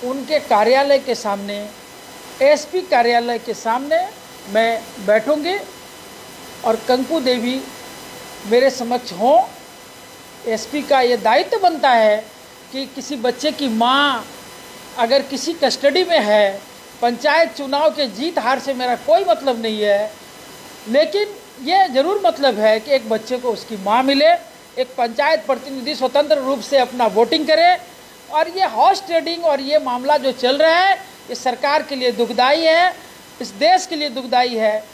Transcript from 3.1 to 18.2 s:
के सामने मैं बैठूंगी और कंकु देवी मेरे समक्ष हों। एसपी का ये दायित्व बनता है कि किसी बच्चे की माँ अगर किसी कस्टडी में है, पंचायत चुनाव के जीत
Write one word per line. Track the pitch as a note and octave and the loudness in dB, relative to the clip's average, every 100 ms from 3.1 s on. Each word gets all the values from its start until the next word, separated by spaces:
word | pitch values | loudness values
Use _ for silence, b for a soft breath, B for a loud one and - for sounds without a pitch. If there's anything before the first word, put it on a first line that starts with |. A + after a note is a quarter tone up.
| A#3+ A#3+ A#3+ | 2 0 -6
के | A#3 | -6
सामने | A3 A3+ A#3 C#4 D#4+ G5+ - - - - | -8 -2 -4 0 -2 -2 -10 -20 -20 -4
मैं | G3+ A3+ A3+ - - G3 | 0 0 0 -8 -10 0
बैठूंगी | G#3+ A3 D4+ D4+ G4+ - - - - - - - - - - | 2 2 -2 0 -4 -6 -16 -20 -20 -20 -20 -20 -20 -20 -8
और | A#3+ A3+ - | -2 -2 0
कंकु | B3+ C4 D#4+ | 0 0 -2
देवी | B3+ B3 A#3+ C4 C4+ - - - - - - - G3+ | 0 0 0 -4 -8 -16 -18 -18 -18 -18 -18 -16 0
मेरे | A#3 C4+ | 2 2
समक्ष | C4 A#3 B3 B3 | 0 -4 -4 -6
हों। | F3 A3+ D#4 F#4+ - - - - - - - - - - | -2 4 4 2 -6 -20 -20 -20 -20 -20 -20 -20 -14 -6
एसपी | A3 - D4 | -6 -4 -8
का | - C#4 | 0 2
ये | B3 B3 | 4 2
दायित्व | G#3 B3 F#4 A4+ | 2 2 2 2
बनता | F#4 D#4+ C4+ | 0 2 2
है | A#3+ G#3+ G#3+ G#3+ - - - - | 4 4 2 -4 -18 -20 -20 -14
कि | C4 C4 | -12 -10
किसी | - - C#4 | -10 -10 -4
बच्चे | A#3+ A#3+ D4+ | -4 -2 -4
की | D4 C#4 | -2 -4
माँ | A3 A#3 C4 C#4+ B3+ G#3+ - - - - - - - | 0 2 4 2 0 -6 -18 -20 -20 -20 -20 -18 -4
अगर | A#3 C4+ | 2 2
किसी | C4+ C4+ - | 0 -6 -6
कस्टडी | E4 C4+ A#3+ C#4 D4 | -2 -2 2 0 2
में | F4+ E4 | 2 0
है, | G#3 G#3 G3+ G3 - - - - | 4 4 4 0 -14 -20 -20 -4
पंचायत | A#3+ A#3+ D4 D4+ E4 E4 | -2 0 0 2 2 -2
चुनाव | C#4 C#4 D#4 | -6 0 0
के | D4 C4+ | 0 -6
जीत | F#3+ | -4